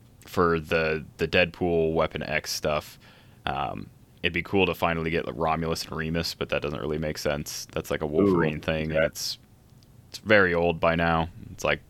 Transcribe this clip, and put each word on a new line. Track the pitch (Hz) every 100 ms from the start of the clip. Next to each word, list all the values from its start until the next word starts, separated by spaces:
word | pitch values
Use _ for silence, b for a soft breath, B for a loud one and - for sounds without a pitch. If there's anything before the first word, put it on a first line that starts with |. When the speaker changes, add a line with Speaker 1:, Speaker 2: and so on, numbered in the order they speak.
| - - -
Speaker 1:
for | 98 85 82
the, | 76 82 80 80 - -
the | 80
Deadpool | 95 85 - 90 85 80
Weapon | 80 78 78
X | - 76 -
stuff, | - 78 76 - - b b b b -
um, | 69 64 50 - - - -
it'd | 85
be | 85
cool | - 101 87
to |
finally | 80 87 82 80
get, | 80 -
like, | 62
Romulus | 80 80 82 82 -
and | 78
Remus, | 80 85 85
but | - 80
that | 71
doesn't | 73 71
really | 73 78
make | 78 -
sense. | 78 73 - - -
That's, | - -
like, | 76
a | 78
Wolverine | 78 101 87 80 78
Speaker 2:
Ooh, |
Speaker 1:
thing, | 82 80 78
Speaker 2:
yeah. | 78
Speaker 1:
and | 80
it's, | - - - - - - - - - -
it's | -
very | 101 107 92
old | 85 85 82
by | 85 85
now. | 85 82 82 - -
It's, | 92
like, | 76 76